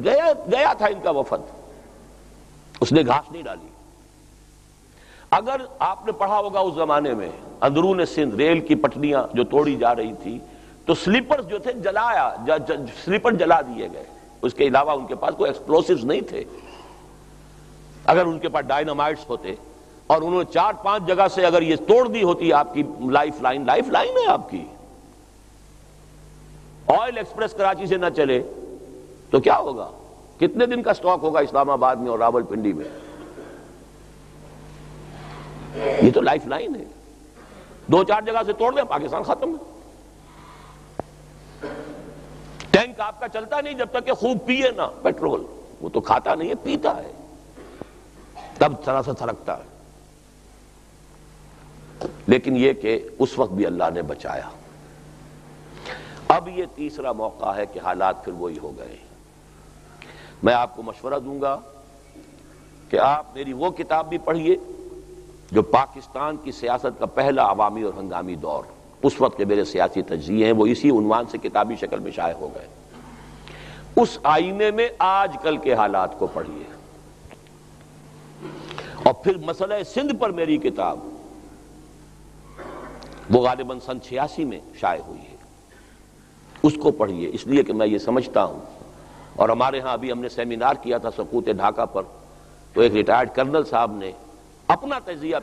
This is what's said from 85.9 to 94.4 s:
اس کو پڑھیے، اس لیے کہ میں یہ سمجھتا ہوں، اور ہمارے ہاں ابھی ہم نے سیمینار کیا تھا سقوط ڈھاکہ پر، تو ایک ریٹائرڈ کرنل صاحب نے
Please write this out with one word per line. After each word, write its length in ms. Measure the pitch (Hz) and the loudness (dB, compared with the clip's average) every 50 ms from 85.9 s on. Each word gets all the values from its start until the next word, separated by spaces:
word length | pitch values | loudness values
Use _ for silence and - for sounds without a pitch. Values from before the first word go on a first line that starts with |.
| - - - - - - - - - - - - - - | -20 -20 -20 -20 -20 -20 -20 -20 -20 -20 -20 -20 -6 2
اس 100 | - 151 - - | 2 2 2 4
کو 80 | - - | 2 2
پڑھیے، 400 | 104 104 107 98 92 87 85 80 | 2 2 0 0 0 -4 -4 -4
اس 140 | - - - | -6 -6 -2
لیے 160 | 113 135 143 | 2 4 4
کہ 100 | 120 - | 4 4
میں 140 | 101 107 110 | 2 2 2
یہ 120 | 104 104 101 | 2 2 0
سمجھتا 460 | - 123 120 131 123 - - 107 98 | 0 0 0 0 0 2 2 2 2
ہوں، 160 | - - - - - - - - - - - - - - - - - - | 2 -2 -10 -14 -16 -18 -20 -20 -20 -20 -20 -20 -20 -20 -20 -20 -8 0
اور 120 | - 104 110 | 2 4 4
ہمارے 320 | 113 117 127 135 135 131 | 4 4 2 0 0 -2
ہاں 120 | 127 131 | -4 -4
ابھی 200 | 123 110 127 127 | -4 -4 -4 -4
ہم 80 | 120 120 | -6 -4
نے 80 | 123 120 | -6 -8
سیمینار 460 | - - 120 120 117 113 120 135 143 | -6 -6 -4 -4 -2 0 2 0 0
کیا 240 | - - 117 120 117 | 0 -2 -2 -2 -2
تھا 120 | - 117 | -2 -4
سقوط 380 | - - 101 98 117 120 120 120 | -6 -6 -6 -4 -2 -2 0 0
ڈھاکہ 380 | 107 90 95 107 107 - 113 | -2 2 2 0 0 0 -4
پر، 160 | 101 - 98 95 - - - - - - - - - - - - - | -2 -2 -6 -6 -8 -12 -20 -20 -20 -20 -20 -20 -20 -20 -20 -16 -4
تو 80 | - - | 4 4
ایک 120 | 113 117 | 6 6
ریٹائرڈ 360 | 101 107 98 - 107 120 127 107 - | 6 4 4 4 4 4 4 0 0
کرنل 300 | 131 131 135 147 160 143 110 | -2 0 2 2 0 0 2
صاحب 260 | - 117 120 107 104 | 0 0 0 0 -2
نے 160 | 104 95 95 92 - - - - - | -8 -10 -10 -12 -14 -20 -20 -20 -20